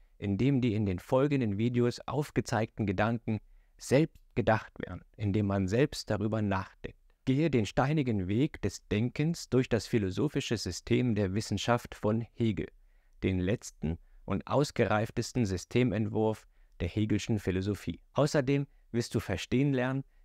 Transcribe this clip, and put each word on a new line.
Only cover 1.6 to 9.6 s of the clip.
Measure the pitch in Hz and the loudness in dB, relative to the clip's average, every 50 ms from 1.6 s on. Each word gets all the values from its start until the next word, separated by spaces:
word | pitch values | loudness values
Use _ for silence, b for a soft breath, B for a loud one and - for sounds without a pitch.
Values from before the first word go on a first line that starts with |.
| 113 123 123 120 120 120 - - | 0 0 2 2 2 2 0 -4
aufgezeigten | - - 123 143 147 - - 139 - - 127 107 113 - - - 110 | -8 -6 -4 -4 -4 -2 -2 -2 -2 0 0 -2 -2 -2 -4 -4 -2
Gedanken | 98 92 98 104 113 120 113 - 117 107 104 - - - - _ _ _ | 0 2 2 2 2 0 -2 -2 -4 -4 -4 -6 -10 -20 -20 _ _ _
selbst | - - - 120 143 160 - _ - - _ - | -10 -2 2 4 4 2 2 _ -12 -18 _ -4
gedacht | 123 101 113 110 107 - - - - - | 0 2 2 2 2 0 -8 -12 -12 -10
werden, | - 90 82 - _ _ | -10 -10 -12 -14 _ _
indem | - 107 101 95 107 107 | -4 -2 0 2 2 2
man | 98 98 98 95 90 | 2 2 0 0 2
selbst | 101 123 147 147 - - - - | 2 2 2 2 0 -6 -4 -4
darüber | 107 104 104 107 107 110 | -2 -2 0 -2 0 0
nachdenkt. | 107 98 98 95 92 - - _ - - - _ _ _ _ _ - | 0 0 -2 -2 -4 -8 -14 _ -14 -14 -14 _ _ _ _ _ -2
Gehe | 131 131 143 165 165 | 0 2 2 2 2
den | 131 120 104 | 2 2 0
steinigen | - - 147 127 139 156 156 131 123 107 98 90 | 0 0 0 2 2 2 0 0 0 0 0 0
Weg | 90 104 120 147 160 - - | 0 2 2 0 0 -2 -4
des | - 98 - - _ | -4 -4 -4 -6 _
Denkens | - 95 104 120 123 - - 151 165 170 - - - | -2 0 0 0 0 0 0 -2 -2 -2 -4 -4 0
durch | 120 131 | 2 2